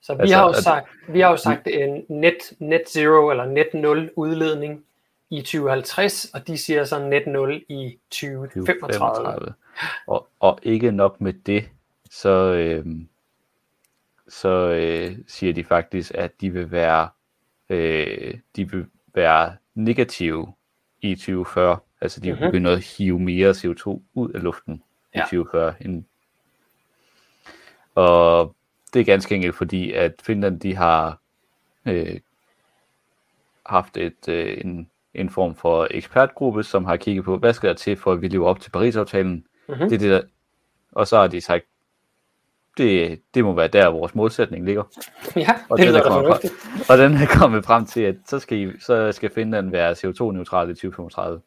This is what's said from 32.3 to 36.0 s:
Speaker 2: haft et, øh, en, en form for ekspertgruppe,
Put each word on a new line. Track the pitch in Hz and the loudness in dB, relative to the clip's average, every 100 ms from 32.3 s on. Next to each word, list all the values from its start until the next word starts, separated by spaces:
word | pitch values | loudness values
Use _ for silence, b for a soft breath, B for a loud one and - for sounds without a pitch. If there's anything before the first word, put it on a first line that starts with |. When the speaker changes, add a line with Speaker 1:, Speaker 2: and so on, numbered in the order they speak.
| _ _ _ _ _ _ _ _ _ _ _ _ _ - | _ _ _ _ _ _ _ _ _ _ _ _ _ -2
Speaker 2:
haft | 95 - 92 | -2 -2 -8
et, | 85 - - | -8 -8 -6
øh, | 85 78 - | -4 -4 -8
en, | 90 87 85 _ _ | -10 -10 -14 _ _
en | - 95 | -8 -6
form | - 90 | -2 -4
for | 80 85 82 80 | -2 0 0 0
ekspertgruppe, | - | -4